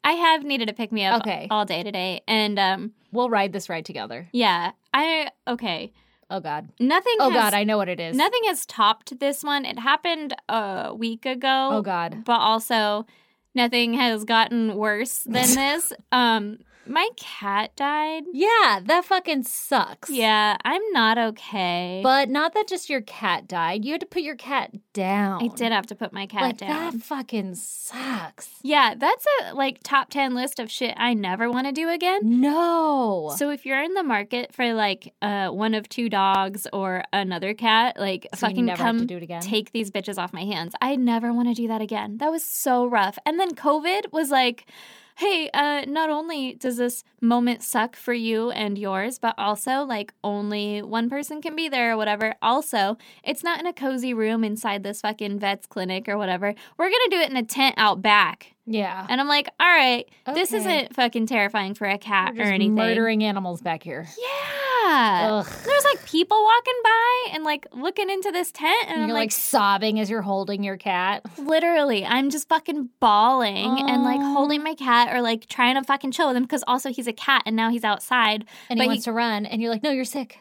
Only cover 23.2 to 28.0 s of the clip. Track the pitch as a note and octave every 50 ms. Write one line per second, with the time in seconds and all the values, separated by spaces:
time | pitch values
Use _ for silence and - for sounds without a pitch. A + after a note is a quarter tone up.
23.2 | A3 F#3 E3+ - F#3+ - F3+ E3+ E3 E3+ F#3+ A3 G#3 C#4 D#4 E4+ - - - F4+
24.2 | D4+ D4+ C#4+ A3+ - B3 C#4+ C4 - - - G3+ - _ - G#3 F#3 F#3 G3 G#3
25.2 | G3+ G3 F#3+ - A#3 A#3 - - A#3 A3+ A3+ G3 - - G#3 - A3+ - - G3
26.2 | G3 G3 G#3+ C#4+ C4+ B3 A3 - G3+ G3 D4+ D#4 E4+ F4 B3+ A3+ - - D4+ C4+
27.2 | - - A#3 G#3+ F#3+ F#3 F3+ E3 - - - - - - A#3 B3+